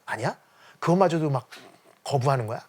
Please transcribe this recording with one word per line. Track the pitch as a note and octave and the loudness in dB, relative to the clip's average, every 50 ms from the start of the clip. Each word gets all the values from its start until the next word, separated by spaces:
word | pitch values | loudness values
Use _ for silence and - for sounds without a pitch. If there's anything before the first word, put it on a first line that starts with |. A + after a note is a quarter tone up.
| _ | _
아니야? | - - A2+ A#2+ E3+ A#3+ - _ _ _ _ - - - _ | -10 -8 -4 -4 -6 -6 -6 _ _ _ _ -20 -20 -14 _
그것마저도 | - - E3+ F#3+ G3 F3 D#3+ E3 D#3 D3+ | 0 2 4 4 4 4 2 2 0 0
막 | C#3 B2 - - - - - - - - _ - - _ _ | 0 -2 -4 -6 -16 -20 -20 -20 -20 -20 _ -20 -20 _ _
거부하는 | - C#3 C#3 A#2 D3 C#3 B2+ A2+ | -2 -2 0 2 2 0 0 -2
거야? | G#2+ B2 - - | -4 -8 -10 -12